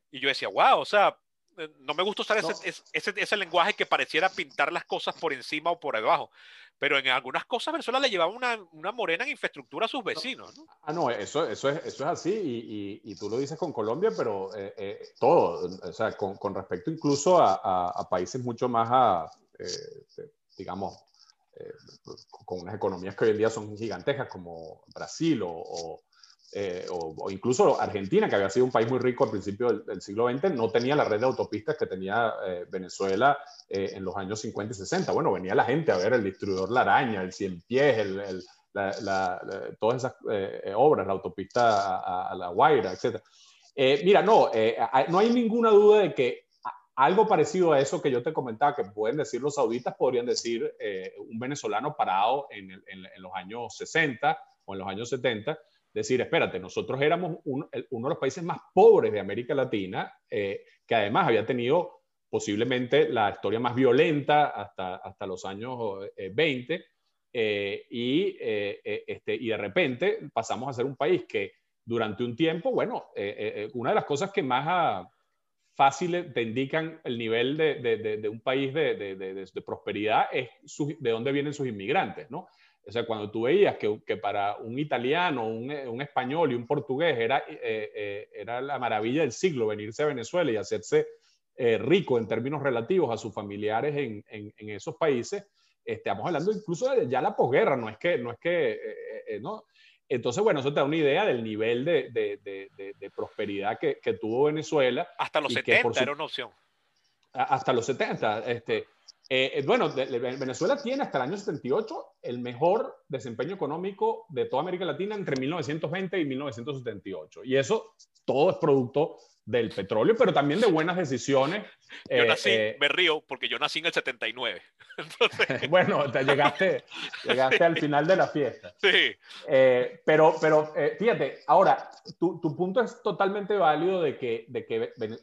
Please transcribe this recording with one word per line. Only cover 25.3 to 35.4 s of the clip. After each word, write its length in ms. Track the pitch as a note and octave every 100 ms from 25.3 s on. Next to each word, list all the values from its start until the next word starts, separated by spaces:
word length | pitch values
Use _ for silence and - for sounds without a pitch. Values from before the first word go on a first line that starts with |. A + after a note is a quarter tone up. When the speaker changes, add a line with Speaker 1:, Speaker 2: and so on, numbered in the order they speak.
| C3+
Speaker 2:
o, 80 | F2+
o, 520 | E2+ - F2 E2 D#2+ _ _ - _ _
eh, 340 | G2 G2 F2 -
o, 240 | F2+ D#2+ D#2
o 120 | G2
incluso 500 | G2 A#2+ B2+ F#3+ -
Argentina, 480 | F#2+ G2+ G2 F#3 A3
que 80 | A#2+
había 140 | F#2+
sido 160 | B2 B2+
un 40 |
país 180 | A#2+ A2+
muy 100 | B2+
rico 260 | B2 B2
al 60 | B2
principio 380 | G#2 G2 G#2 A#2+
del, 160 | G#2+
del 180 | - F#2+
siglo 240 | - G2+ A#2+
veinte, 240 | C3 G3
no 200 | C#3 A2+
tenía 240 | A#2+ B2
la 100 | D3
red 140 | A#2 G#2+
de 80 | B2+
autopistas 500 | A#2 G2+ G#2 B2+ D3
que 100 | -
tenía, 480 | F#2 F#2+ A2 A#2 - G2+
eh, 200 | F2+ F2
Venezuela, 720 | F#2+ F2+ - G2 F#2+ C3+ C#3+ - - -
eh, 220 | G2 G2
en 100 | G2
los 120 | F#2 F#2+
años 240 | F#2+ A2
cincuenta 320 | A#2 G#2+ G#2+
y 40 | G2+
sesenta. 360 | F#2+ F3+ D#3+
Bueno, 200 | G2 D#3
venía 220 | F2+